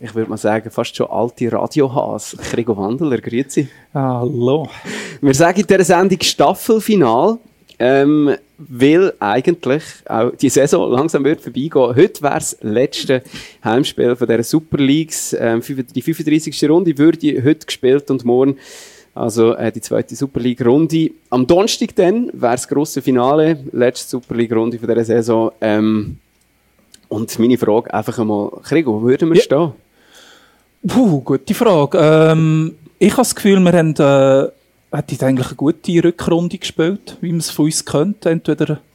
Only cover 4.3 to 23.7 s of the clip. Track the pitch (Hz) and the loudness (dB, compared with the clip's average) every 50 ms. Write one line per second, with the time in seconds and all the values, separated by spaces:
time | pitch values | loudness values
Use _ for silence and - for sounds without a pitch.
4.3 | 120 120 120 131 139 160 143 - - - - - - - - - - - 143 139 | -2 -2 0 0 0 0 -2 -6 -14 -16 -16 -14 -12 -12 -12 -14 -10 0 2 2
5.3 | 135 139 170 175 175 202 202 - 196 190 180 - 180 170 190 190 185 175 - - | 4 4 4 4 4 0 2 2 2 2 4 4 4 2 4 2 0 0 -2 -4
6.3 | - - 147 156 196 - - - 220 220 - - 214 185 143 113 113 127 165 214 | 0 2 2 2 2 0 0 0 0 0 2 2 2 4 4 4 4 2 2 2
7.3 | 226 233 _ _ _ _ _ _ _ - 117 127 139 139 139 147 151 151 147 143 | 0 -2 _ _ _ _ _ _ _ 0 2 2 4 4 4 4 2 2 2 0
8.3 | - - _ _ _ _ 147 - 127 120 135 143 160 180 196 175 - - 104 101 | 0 -2 _ _ _ _ -20 -16 -2 2 4 4 6 4 2 2 -2 -4 -4 -2
9.3 | 104 131 - 180 170 - - 127 139 156 - - - - _ - 113 110 117 123 | -2 0 0 0 -2 -2 -2 -2 -2 -2 -4 -10 -20 -20 _ -6 -2 -2 -2 -2
10.3 | - - 147 127 - 143 135 151 - 170 95 - 123 127 156 165 - 147 139 143 | -2 0 -2 2 4 2 2 2 2 0 0 0 0 0 0 0 -2 0 0 0
11.3 | 160 - - 120 - 127 139 165 - 139 123 117 120 131 185 220 - - 147 139 | -2 -2 -6 -10 -8 -6 -6 -2 0 0 0 2 4 4 4 4 2 -4 -4 -4
12.3 | - 156 - - - _ - 107 107 117 139 - - - - - 131 127 - - | -2 -2 -6 -8 -10 _ -8 -2 0 0 0 0 -2 -8 -4 -2 -2 -2 -4 -10
13.3 | - - - - - _ - 110 113 135 151 - - - 123 120 123 123 123 113 | -20 -20 -20 -20 -20 _ -4 0 0 0 0 -2 -2 -2 0 0 0 -2 -2 -2
14.3 | 117 113 120 - - 165 160 - 156 147 139 131 143 160 160 156 - - - - | 0 -2 -2 -2 -2 -4 -2 -2 -2 0 2 2 2 0 -2 -4 -8 -10 -8 -8
15.3 | 151 - 123 117 113 117 - - 139 131 123 - - 127 - 170 160 - 156 151 | -6 -4 -2 -2 -2 -2 -4 -6 -10 -10 -10 -8 -8 -6 -4 -4 -6 -4 -2 0
16.3 | 151 156 - 160 - - 160 143 160 180 196 170 139 139 151 170 165 160 156 147 | 0 0 -2 -4 -4 -2 0 2 2 2 2 0 0 4 4 2 2 2 -2 -2
17.3 | 135 131 120 147 160 156 - - - - 131 127 135 143 143 - 135 123 120 120 | -2 0 0 0 0 0 -2 -12 -10 -2 2 2 2 2 0 -2 -4 -2 0 0
18.3 | 123 127 135 143 139 - - - - - - - - - _ _ _ - 123 113 | 2 2 2 0 0 -4 -12 -20 -20 -20 -20 -20 -20 -20 _ _ _ -6 -6 -4
19.3 | 104 117 113 117 - - 117 110 - 113 - - 117 110 113 - 123 - 139 135 | 0 2 2 2 2 0 -4 -6 -6 -6 -8 -4 -2 -2 -2 -4 -8 -8 -8 -6
20.3 | - 127 120 123 120 - 123 117 131 151 165 156 160 165 160 - - _ _ - | -6 -4 -4 -4 -4 0 2 2 2 2 2 0 0 0 -2 -2 -4 _ _ -2
21.3 | 123 127 127 - 170 185 214 226 - - 240 - - 208 180 175 208 233 247 - | 0 0 2 4 4 2 4 0 -2 -4 -4 -4 0 0 2 2 2 0 -4 -6
22.3 | - - 123 117 123 - - - 139 143 156 - - 135 - 135 127 123 123 135 | -6 -4 -2 -2 -2 -2 -4 -4 -2 -2 -2 -2 -6 -4 -2 0 0 2 2 2
23.3 | 147 156 156 160 165 139 135 - | 2 2 2 2 0 -2 -6 -8